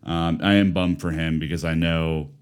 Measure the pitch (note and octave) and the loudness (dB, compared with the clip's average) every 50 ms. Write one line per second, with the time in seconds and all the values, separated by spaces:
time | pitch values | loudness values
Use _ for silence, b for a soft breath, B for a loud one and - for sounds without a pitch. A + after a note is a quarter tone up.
0 | - - E2+ E2 E2 E2+ D#2+ - - G2+ G2+ G2+ G2 F#2+ E2 F#2 F2+ F2 E2+ - | -8 -6 -4 -2 0 0 0 0 2 4 4 4 4 4 2 0 0 0 -2 -2
1 | - F2 D#2+ D#2+ D#2+ D#2+ D#2+ D#2 D#2+ D2 E2+ D#2 D2+ E2 D#2+ D#2+ E2+ E2+ E2 E2 | -4 -4 -4 -2 -2 -2 -2 -2 -2 -4 -4 -4 -2 -2 0 0 0 2 0 0
2 | D#2+ D#2+ D#2+ D#2 D2 C#2+ - - | 0 0 -2 -2 -4 -8 -12 -12